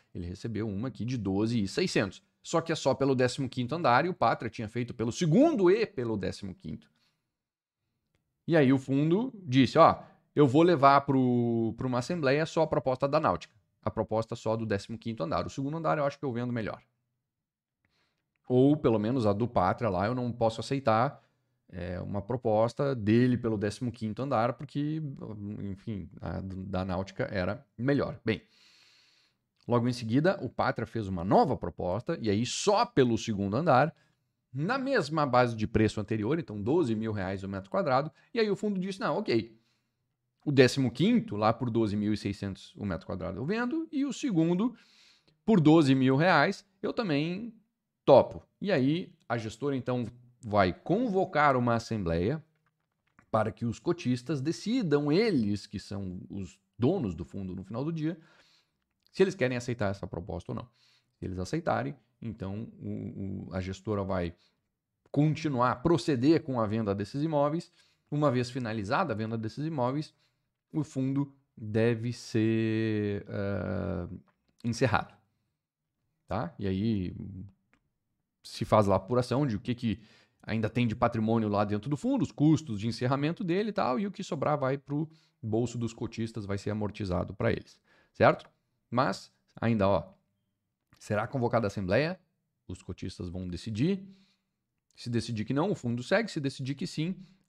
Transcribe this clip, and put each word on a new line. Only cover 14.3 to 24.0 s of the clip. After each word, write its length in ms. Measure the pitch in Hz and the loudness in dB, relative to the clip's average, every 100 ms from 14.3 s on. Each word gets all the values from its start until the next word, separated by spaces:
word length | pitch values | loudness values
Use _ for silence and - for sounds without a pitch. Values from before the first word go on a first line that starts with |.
só 220 | 117 110 113 | -4 -2 -2
do 100 | 110 | -2
décimo 320 | 98 - 113 | -4 -4 -10
quinto 240 | 117 110 | -8 -6
andar. 240 | 165 87 87 | -4 -2 -4
O 40 | |
segundo 260 | - 139 160 | -6 -6 -4
andar 200 | 156 156 | -2 0
eu 80 | |
acho 140 | 143 - | -2 -4
que 60 | |
eu 80 | 143 | -6
vendo 200 | 117 123 | -4 -4
melhor. 300 | 120 95 - _ _ _ _ _ _ _ _ _ _ _ _ _ _ _ _ - | -4 -6 -8 _ _ _ _ _ _ _ _ _ _ _ _ _ _ _ _ 0
Ou 280 | 127 135 151 | 4 6 4
pelo 220 | 147 110 | 4 2
menos 280 | 107 135 107 | 2 2 2
a 60 | |
do 140 | 101 123 | 2 0
Pátria 420 | - 90 - 117 | 2 2 2 0
lá 180 | 90 101 | 0 -2
eu 80 | |
não 180 | 127 123 | -2 -4
posso 280 | 120 113 113 | 0 0 -2
aceitar, 640 | 110 139 117 110 135 - _ _ _ _ _ | -4 -2 2 2 2 -4 _ _ _ _ _
é, 320 | 90 87 90 | -10 -8 -8
uma 200 | 95 101 | -6 -6
proposta 760 | - 123 117 107 117 - 143 131 | -4 -2 2 2 2 0 -4 -2
dele 420 | 101 117 127 123 | 4 4 4 2
pelo 180 | 120 107 | 0 -2
décimo 360 | 101 - 123 | -2 -4 -8
quinto 280 | - | -6